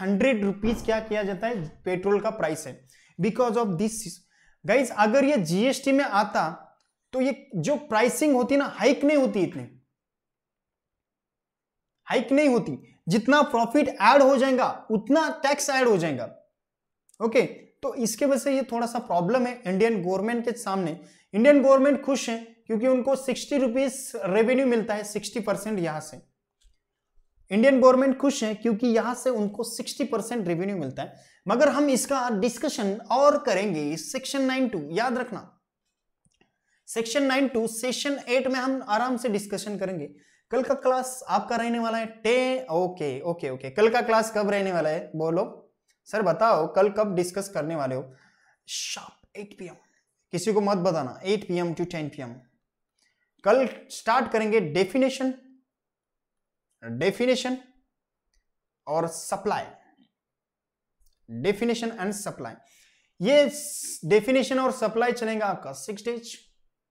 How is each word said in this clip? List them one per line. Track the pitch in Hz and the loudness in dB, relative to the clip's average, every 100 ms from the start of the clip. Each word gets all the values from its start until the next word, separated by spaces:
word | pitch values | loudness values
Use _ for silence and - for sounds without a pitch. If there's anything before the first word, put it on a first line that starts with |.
हंड्रेड | 190 196 262 220 | -2 2 2 2
रुपीज | 202 196 220 233 | -2 -2 -2 -2
क्या | - 220 | -2 -2
किया | 220 214 | -2 -4
जाता | 202 185 226 | -4 -4 -4
है, | 226 156 - | -6 -8 -8
पेट्रोल | 180 185 196 202 | -6 -2 0 0
का | 214 | 0
प्राइस | 214 156 151 131 | -2 -4 -4 -10
है, | - _ _ _ - | -16 _ _ _ -4
because | 214 226 240 226 | -2 0 0 0
of | 220 170 | -2 -2
this। | 214 - 170 - _ _ _ _ | -2 -4 -12 -16 _ _ _ _
गाइस, | 151 254 240 | 0 0 2
अगर | 214 214 269 | 2 2 4
ये | 269 285 | 4 2
जीएसटी | 160 180 254 - 269 | 0 2 2 0 2
में | 269 | 2
आता | 262 202 214 226 160 170 - _ _ _ _ | 2 0 0 0 -2 -4 -18 _ _ _ _
तो | 262 | -2
ये | 262 240 - 180 | 0 -2 -6 -4
जो | 170 294 - | -2 -2 0
प्राइसिंग | 220 240 - 302 | 2 2 2 2
होती | 247 247 277 | 2 2 0
ना, | 269 | 0
हाइक | - 233 269 | 2 2 4
नहीं | 285 302 | 4 4
होती, | 254 202 | 2 0
इतनी | 165 135 120 - _ _ _ _ _ _ _ _ _ _ _ _ _ _ _ _ _ _ _ _ _ _ - | -2 -4 -14 -18 _ _ _ _ _ _ _ _ _ _ _ _ _ _ _ _ _ _ _ _ _ _ -2
हाइक | 233 - | -2 2
नहीं | 277 294 | 4 4
होती। | 233 160 127 - _ - | 2 0 -8 -12 _ 0
जितना | 214 262 294 | 0 4 4
प्रॉफिट | 294 233 226 294 262 | 4 0 2 2 2
ऐड | - 208 285 | 2 6 8
हो | 262 269 | 8 6
जाएगा, | 269 247 196 - - | 4 2 0 -2 -4
उतना | 214 220 311 302 - | -2 2 2 2 0
टैक्स | 277 285 - | 0 0 0
ऐड | 262 247 | 2 4
हो | 190 | 4
जाएगा। | 165 123 107 - _ _ _ _ _ _ _ - | 2 -4 -8 -12 _ _ _ _ _ _ _ -6
ओके, | 226 240 | 0 2
तो | 165 - - _ 277 | 0 -4 -20 _ -8
इसके | 262 226 - 285 | -4 -4 0 0
वजह | 269 | 0
से | 285 | 0
ये | 269 | -2
थोड़ा | - 233 233 | -2 -4 -4
सा | 240 | -6
प्रॉब्लम | - 175 175 254 240 | -2 -2 0 0 -2
है | 240 175 | -4 -4
इंडियन | 185 226 214 | 0 2 0
गवर्नमेंट | 175 190 214 240 | -2 -2 -2 -2
के | 240 | -4
सामने। | 233 196 190 165 170 - _ _ | -6 -4 -4 -4 -6 -14 _ _
इंडियन | 196 277 285 | 4 8 8
गवर्नमेंट | 262 269 285 285 | 8 6 6 2
खुश | - 269 - | 0 -2 -2
है | 226 226 - - | -6 -8 -14 -4
क्योंकि | 220 254 | 0 2
उनको | 254 262 262 | 2 2 -2
सिक्सटी | - 233 - 285 | -2 -6 -2 0
रुपीज | 254 254 269 - - 226 | 0 0 -2 -4 -12 -6
रेवेन्यू | 180 208 226 262 262 | 0 2 4 4 2
मिलता | 233 202 | 2 0
है, | 214 | -6
सिक्सटी | 208 202 - 240 | -6 -8 -6 -6
परसेंट | 208 190 214 202 | -4 -4 -4 -4
यहाँ | 160 151 | -4 -6
से। | - 123 - _ _ _ _ _ _ _ _ _ _ _ - | -10 -18 -20 _ _ _ _ _ _ _ _ _ _ _ -2
इंडियन | 196 269 262 | 4 6 8
गवर्नमेंट | 254 254 269 262 | 8 6 4 2
खुश | 277 - | 0 0
है | 220 | -4
क्योंकि | 214 233 208 247 | -2 -2 0 2
यहाँ | 220 220 | 2 0
से | 254 262 | -2 -2
उनको | 226 202 226 | 0 -2 -4
सिक्सटी | 220 - - - | -8 -8 -10 -6
परसेंट | 240 220 202 240 175 | -4 -4 -4 -4 -2
रेवेन्यू | 165 196 196 | -2 -4 -4
मिलता | 131 135 | -6 -8
है। | 147 - - _ 185 | -12 -14 -20 _ -2
मगर | 240 294 | 2 4
हम | 262 294 | 4 2
इसका | 254 - 269 247 | 2 0 -2 -2
डिस्कशन | 202 233 - 302 - 196 208 - | 0 -2 -2 -6 -2 -4 -4 -2
और | 254 285 285 | 4 6 6
करेंगे, | 285 185 202 156 147 165 | 2 0 0 -2 -4 -6
सेक्शन | - 262 - 277 | -6 -8 -4 -2
नाइन | 262 262 247 | 0 0 0
टू, | 180 147 | -2 -4
याद | 170 254 220 | -2 0 -2
रखना, | 156 160 - _ _ _ _ _ _ _ _ _ _ _ _ _ - | -6 -10 -14 _ _ _ _ _ _ _ _ _ _ _ _ _ -10
सेक्शन | 233 226 294 | -6 -2 0
नाइन | 269 262 262 | 2 2 2
टू, | 226 226 | 0 -2
सेशन | - 254 247 285 277 - | -4 -4 -4 -4 -4 0
एट | 254 254 | 0 0
में | 262 | 0
हम | 262 262 214 | -2 -4 -2
आराम | 214 254 240 | -2 0 -2
से | 247 | -2
डिस्कशन | 196 202 190 214 196 | -4 -4 -8 -6 -6
करेंगे। | 190 175 143 - _ _ - | -6 -6 -10 -14 _ _ -6
कल | - | -2
का | - | -2
क्लास | 269 262 254 254 - - | 0 0 0 -2 -10 -2
आपका | 196 196 233 | -2 -2 -2
रहने | 233 233 | -2 -2
वाला | 226 226 | -2 -4
है | 220 | -6
टेन, | - 214 247 254 262 262 | -4 0 2 2 -2 -2
ओके, | 165 180 180 147 143 | -2 -2 -2 -6 -4
ओके, | 170 170 139 | -6 -6 -6
ओके। | 131 135 | -8 -6
कल | 208 220 | 2 2
का | 240 | 4
क्लास | 226 220 220 208 | 2 2 0 -2
कब | 202 | 0
रहने | 202 190 | 0 0
वाला | 175 156 | 0 0
है | 165 - 160 | -2 -6 -4
बोलो? | 160 170 - - _ _ _ _ | -2 -2 -4 -8 _ _ _ _
सर | - 214 | -8 -2
बताओ, | 180 165 226 175 160 | 0 2 4 2 2
कल | 185 208 | 2 2
कब | 208 208 | 2 -2
डिस्कस | 180 180 196 190 | 0 -2 -4 -6
करने | 160 151 | -6 -6
वाले | 160 135 | -4 -4
हो? | 131 131 - _ _ _ _ - | -6 -8 -18 _ _ _ _ -12
शार्प | - - - - _ _ 202 | -10 -8 -10 -14 _ _ -16
एट | 202 185 | -16 -14
पी | 180 | -16
एम। | - _ _ _ _ _ | -18 _ _ _ _ _
किसी | 175 220 | -4 0
को | 208 | 2
मत | 202 202 | 2 0
बताना, | 185 165 131 110 | 0 -2 -4 -6
एट | 190 208 202 | -2 -2 -2
पी | 175 | -2
एम | 175 | -2
to | 160 175 | -4 -6
टेन | 165 147 | -6 -10
पी | 143 | -10
एम। | 120 127 _ _ _ _ _ _ _ _ _ _ | -14 -16 _ _ _ _ _ _ _ _ _ _
कल | 196 254 254 - - | 4 4 4 -4 -16
स्टार्ट | - 220 247 233 | -8 0 0 2
करेंगे | 220 214 220 | 0 2 2
डेफिनेशन, | 160 165 190 262 262 262 262 262 - _ _ _ _ _ _ _ _ _ _ _ _ _ | 2 0 0 2 0 0 -4 -6 -14 _ _ _ _ _ _ _ _ _ _ _ _ _
डेफिनेशन | 117 117 185 190 247 254 254 262 - _ _ _ _ _ _ _ _ _ _ _ 135 | -10 -2 -2 0 2 0 -2 -6 -10 _ _ _ _ _ _ _ _ _ _ _ -4
और | 160 - | -2 -2
सप्लाई, | - - 190 208 156 - - _ _ _ _ _ _ _ _ _ _ _ _ _ _ - 117 | -6 -8 -6 -4 -4 -6 -16 _ _ _ _ _ _ _ _ _ _ _ _ _ _ -14 -4
definition | 160 202 233 233 226 226 | -2 0 0 -2 -4 -6
and | 190 202 170 | -6 -6 -10
supply। | - 117 110 _ _ _ _ _ - | -10 -12 -14 _ _ _ _ _ -4
ये | 190 294 285 | 4 6 4
स-, | - - - - - | 0 -10 -10 -10 -8
डेफिनेशन | 156 208 208 262 262 262 | 2 2 4 0 2 0
और | 262 | -2
सप्लाई | 214 214 226 247 | -2 -2 0 -2
चलेगा | 247 220 220 202 | -2 -4 -2 -4
आपका | 185 135 | -4 -8
सिक्स | 135 - 202 | -14 -12 -10
डेज, | 233 233 233 - _ _ _ _ _ | -8 -8 -10 -20 _ _ _ _ _